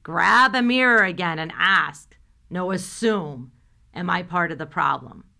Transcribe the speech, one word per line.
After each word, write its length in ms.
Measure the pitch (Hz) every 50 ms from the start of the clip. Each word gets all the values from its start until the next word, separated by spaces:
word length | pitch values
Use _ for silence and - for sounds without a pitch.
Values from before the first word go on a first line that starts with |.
Grab 540 | _ - 165 170 175 190 220 240 247 247 202
a 80 | 254 240
mirror 400 | 240 247 254 254 247 240 220 202
again 340 | 185 180 180 180 170 160
and 160 | 160 160 165 -
ask, 600 | - 170 190 196 175 156 151 156 - - _ - _ _ _ _ _ _ _
no, 220 | - 180 185 185
assume, 800 | 190 190 190 - - - 226 226 220 202 165 151 139 123 127 131 _ _ _ _ _ _ _ _ _
am 160 | - 180 180
I 140 | 175 180 180
part 280 | 175 175 180 170 160
of 60 | 160
the 80 | 131 131
problem? 600 | 127 - 175 151 143 143 135 131 123 - - - _ _